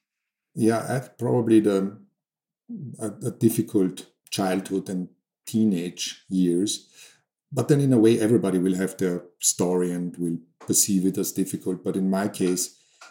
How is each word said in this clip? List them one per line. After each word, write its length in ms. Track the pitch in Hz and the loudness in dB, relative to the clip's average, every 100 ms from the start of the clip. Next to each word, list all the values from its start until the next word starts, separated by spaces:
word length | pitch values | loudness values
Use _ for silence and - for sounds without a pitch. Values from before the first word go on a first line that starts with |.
| _ _ _ _ _ | _ _ _ _ _
Yeah, 320 | 156 110 113 - | 0 2 2 -2
I 40 | |
had 260 | 131 - - | -6 -6 -8
probably 400 | 120 127 113 110 | -2 0 4 4
the, 400 | 104 98 98 104 - _ _ _ _ _ - 226 127 - | 4 2 -2 -8 -20 _ _ _ _ _ -16 -14 -12 -8
a, 60 | 110 - 120 | -8 -6 -8
a 40 | |
difficult 760 | - 113 - - 107 92 - - _ - | 2 2 2 0 2 0 -2 -16 _ -12
childhood 580 | - 95 95 95 95 92 | -4 -2 -2 -2 -6 -4
and 200 | 92 90 _ _ _ | -8 -8 _ _ _
teenage 800 | - 110 110 90 87 - - - - | -6 0 2 2 -4 -8 -12 -12 -6
years. 600 | 95 87 87 104 - - - - _ _ _ _ | 0 2 2 0 -4 -10 -20 -20 _ _ _ _
But 160 | 131 123 | -6 2
then 140 | 143 | 2
in 120 | 139 | 4
a 60 | 123 | 6
way, 220 | 113 113 | 6 6
everybody 380 | 110 113 95 92 | 4 2 2 0
will 180 | 92 92 | 0 0
have 200 | 95 - | -2 -2
their 280 | 92 87 - _ | -2 -2 -8 _
story 500 | - - 90 90 90 | -4 0 0 0 0
and 260 | 87 87 87 | -4 -6 -6
will 220 | 87 85 - _ | -6 -6 -10 _
perceive 440 | - - - 98 | -4 0 2 2
it 140 | 92 92 | 2 -2
as 140 | 90 | -4
difficult. 500 | - 95 90 101 90 | -4 -4 -4 -6 -6
But 140 | 98 95 | -4 -2
in 120 | 95 | 0
my 200 | 95 107 | 0 -2
case, 500 | - 92 90 - _ _ _ - | -2 -2 0 -4 _ _ _ -20